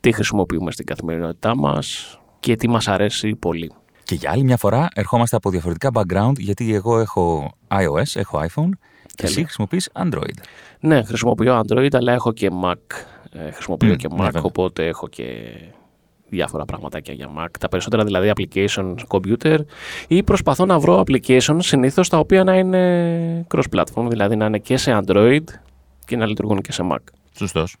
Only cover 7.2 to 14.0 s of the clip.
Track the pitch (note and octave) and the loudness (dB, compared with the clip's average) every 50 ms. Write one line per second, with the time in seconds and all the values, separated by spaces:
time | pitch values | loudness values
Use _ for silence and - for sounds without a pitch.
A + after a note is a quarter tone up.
7.2 | F2+ E2+ E2 D2+ C#2+ C#2 - _ _ _ G2 G2 F#2+ D#2+ C#2+ D#2 A#2+ D3 - - | 2 2 0 0 -4 -6 -10 _ _ _ 0 0 0 2 2 0 -2 -2 -2 -6
8.2 | G2+ - - D2+ D#2 E2 - - D3+ F3 F#3+ - _ _ _ _ _ - - - | -6 -4 -4 -4 -4 -4 -2 -2 -2 -2 -2 -4 _ _ _ _ _ -20 -12 -6
9.2 | - F2+ F#2+ G2+ E3+ D3+ - - G#2+ G2+ - F#3 F3+ - _ - F3+ F3 - - | -4 -4 -2 -2 -4 -6 -4 -6 -6 -4 -2 -4 -4 -6 _ -4 -4 -4 -2 -4
10.2 | - - - - - - - - - - - _ - D3+ D#3+ C#3 G#2+ - A2+ A2+ | -6 -6 -8 -12 -16 -20 -20 -20 -20 -20 -20 _ 2 4 4 4 2 0 -4 -2
11.2 | - A#2+ A2+ - A2 A#2+ B2+ A#2 A2 G#2 A2 A#2+ C3 C#3+ C3 B2+ B2 A#2+ A#2+ B2 | 0 0 0 2 2 2 4 2 2 2 2 2 2 2 2 2 2 2 0 0
12.2 | - A#2+ A2 - G#2 F#2+ F2 F#2 F#2 F2+ F2 - _ _ - - - - - - | 0 -2 -2 0 -2 -2 -2 0 -2 -2 -2 -4 _ _ -16 -16 -16 -18 -20 -20
13.2 | - - _ D#2+ E2 D2+ D#2 - - - F#2 D#2+ - A2 F#2 C#2+ | -20 -20 _ -14 -14 -14 -12 -14 -8 -8 -2 2 2 2 2 2